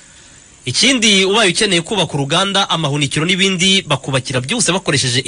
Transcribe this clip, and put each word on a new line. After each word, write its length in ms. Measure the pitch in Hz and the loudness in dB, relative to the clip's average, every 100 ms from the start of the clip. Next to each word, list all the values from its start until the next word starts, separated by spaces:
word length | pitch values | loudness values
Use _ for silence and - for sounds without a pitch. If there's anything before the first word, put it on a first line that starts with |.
| - - - - - - 127 | -20 -20 -20 -20 -20 -12 -6
Ikindi, 600 | 127 233 262 220 196 190 | 0 2 2 4 4 2
ubaye 260 | 214 196 | 2 2
ukeneye 280 | 170 208 170 165 | 2 0 0 0
kubaka 280 | 208 160 | -2 -2
uruganda, 520 | 143 139 165 196 196 196 | -2 -2 0 0 -2 -2
amahunikiro 560 | 170 151 147 139 - 170 | -2 -2 -2 -2 -2 0
n'ibindi, 560 | 185 190 185 190 196 156 | 0 0 2 2 2 0
bakubakira 560 | 139 - 135 - 131 | -4 -2 -4 -2 -4
byose 300 | 131 349 - | -4 -2 0
bakoresheje 460 | 185 - 139 127 123 | 0 0 0 0 0